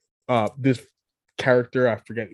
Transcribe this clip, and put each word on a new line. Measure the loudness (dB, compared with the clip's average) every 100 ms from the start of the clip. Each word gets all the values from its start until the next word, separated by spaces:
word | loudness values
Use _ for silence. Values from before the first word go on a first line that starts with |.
| _ _ -2
uh, | 0 -2 -2
this | -2 -2 -4 _ _ _ _ -4
character, | 2 2 2 0 0
I | -2
forget, | -8 -12 -12